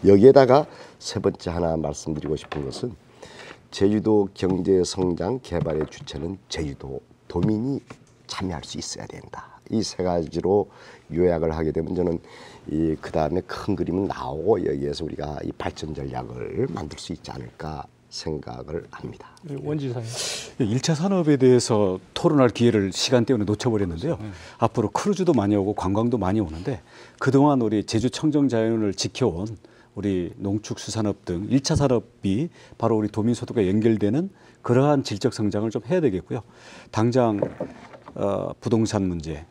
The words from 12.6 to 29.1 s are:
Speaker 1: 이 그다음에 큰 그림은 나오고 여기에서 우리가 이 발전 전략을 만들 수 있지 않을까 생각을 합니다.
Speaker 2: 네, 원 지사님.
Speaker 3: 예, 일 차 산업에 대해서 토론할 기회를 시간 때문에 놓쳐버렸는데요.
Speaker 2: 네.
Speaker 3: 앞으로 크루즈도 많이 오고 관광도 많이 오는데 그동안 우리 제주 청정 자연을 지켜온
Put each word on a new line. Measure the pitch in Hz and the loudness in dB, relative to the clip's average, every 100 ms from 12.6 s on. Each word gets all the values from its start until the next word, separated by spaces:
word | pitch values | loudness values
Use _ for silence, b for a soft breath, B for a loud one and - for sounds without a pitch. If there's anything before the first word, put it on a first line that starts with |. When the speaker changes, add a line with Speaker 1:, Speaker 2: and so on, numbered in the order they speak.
| - | -6
Speaker 1:
이 | 78 80 76 | -2 0 -2
그다음에 | - 82 76 87 - | -4 -2 0 -2 -6
큰 | - - 92 | -10 -4 -4
그림은 | 82 87 95 | -2 -2 -2
나오고 | - 64 73 85 104 82 | -4 -8 -4 2 2 2
여기에서 | 71 71 73 | -2 -4 -6
우리가 | 80 - 73 71 | -8 -4 -4 -4
이 | 85 - | -8 -6
발전 | 90 - 76 | -8 -8 -10
전략을 | 73 67 64 58 62 58 - 120 | -8 -6 -8 -8 -10 -8 -4 -4
만들 | 82 76 - | -4 -8 -12
수 | - | -12
있지 | 85 - | -12 -10
않을까 | 67 58 - 78 76 - _ _ | -14 -14 -12 -10 -10 -14 _ _
생각을 | - - 76 - 62 67 82 - | -12 -8 -8 -8 -14 -10 -10 -10
합니다. | - - - - - | -14 -14 -14 -20 -20
Speaker 2:
네, | 160 139 | -14 -10
원 | 147 151 | -6 -6
지사님. | 135 120 113 120 B B B B | -6 -6 -8 -8 B B B B
Speaker 3:
예, | 113 | 0
일 | 123 | 0
차 | 151 151 | 0 0
산업에 | 190 190 156 143 | 2 2 4 6
대해서 | 127 123 - 110 101 92 - | 8 6 6 2 2 0 -8
토론할 | - 170 151 127 | 0 2 6 4
기회를 | - 117 110 98 | 6 4 4 2
시간 | 87 - 123 113 | -2 2 2 4
때문에 | 123 | 0
놓쳐버렸는데요. | 101 104 123 110 95 82 139 151 | 2 0 0 0 -2 -4 -6 -6
Speaker 2:
네. | 107 90 B B | -8 -14 B B
Speaker 3:
앞으로 | 117 - 107 | -2 0 -2
크루즈도 | - 208 190 180 | -2 -2 0 2
많이 | 135 101 104 | 2 4 2
오고 | 98 | 0
관광도 | 104 92 101 117 120 | -2 -2 0 0 0
많이 | 92 101 | 0 0
오는데 | 90 78 95 135 B B B B | -2 -4 -8 -8 B B B B
그동안 | 139 135 147 139 | 2 6 6 4
우리 | 110 107 | 2 0
제주 | 98 110 123 | 0 0 -2
청정 | - 156 147 139 | -2 0 2 2
자연을 | 117 113 113 107 | 2 0 0 -2
지켜온 | 92 101 | -2 -6